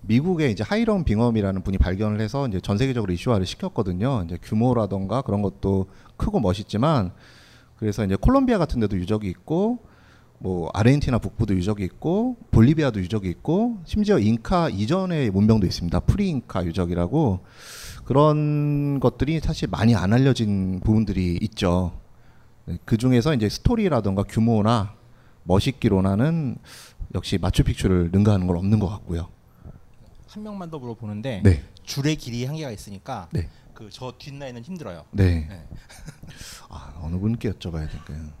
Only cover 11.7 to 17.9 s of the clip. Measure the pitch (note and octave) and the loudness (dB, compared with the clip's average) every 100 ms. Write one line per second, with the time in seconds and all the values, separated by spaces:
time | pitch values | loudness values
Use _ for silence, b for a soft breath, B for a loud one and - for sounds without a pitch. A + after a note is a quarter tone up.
11.7 | G#2 F2+ - D3+ F#3+ B3 B3 - A#2 A#2 | -2 -6 -4 -2 0 -2 -4 2 6 6
12.7 | D#3 C#3+ G#2 F2+ G#2+ F#2+ E2 - F3 A#3+ | 6 2 0 -4 -4 -4 -6 -2 0 0
13.7 | G#3+ D#3 G#3+ G#3 F#3 G#2 A#2 - F#3 D#3+ | -4 -4 -2 2 4 4 2 0 0 0
14.7 | F#2+ G#2+ F3+ F#3 E3 B2 F#2+ G#2+ A2 F#2 | -2 -2 0 0 0 0 4 4 4 2
15.7 | - E2+ F2+ - F#2+ C3+ C#3 - F#2+ F2 | -2 -2 0 0 2 0 -2 -4 -4 -2
16.7 | E2 F2 F2 F2 C#3+ C#3 F#2+ B B B | -2 -2 0 0 2 0 0 B B B
17.7 | B B | B B